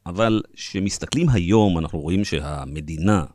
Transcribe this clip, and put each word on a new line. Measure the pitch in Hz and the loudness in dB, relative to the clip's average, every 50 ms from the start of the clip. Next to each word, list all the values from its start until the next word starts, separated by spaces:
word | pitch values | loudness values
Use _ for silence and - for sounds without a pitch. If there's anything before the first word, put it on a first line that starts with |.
| - | -14
אבל | 90 87 104 113 113 110 107 - - - | -8 -2 0 2 2 2 0 -2 -6 -12
כשמסתכלים | - - - - - 98 101 - - - - - - 175 151 | -16 -14 -8 -4 -4 -2 -2 -4 -6 -6 -4 -2 0 2 4
היום, | 123 98 85 85 107 113 107 98 85 82 | 4 4 4 4 4 6 6 4 2 0
אנחנו | 80 76 - 80 | -2 -4 -6 -6
רואים | 71 80 92 98 104 | -4 -2 0 0 0
שהמדינה, | - 90 76 73 73 76 71 69 67 71 78 76 80 80 78 85 104 107 92 71 64 | -2 -4 -4 -4 -6 -8 -10 -10 -10 -10 -10 -8 -8 -6 -2 2 2 2 2 0 -4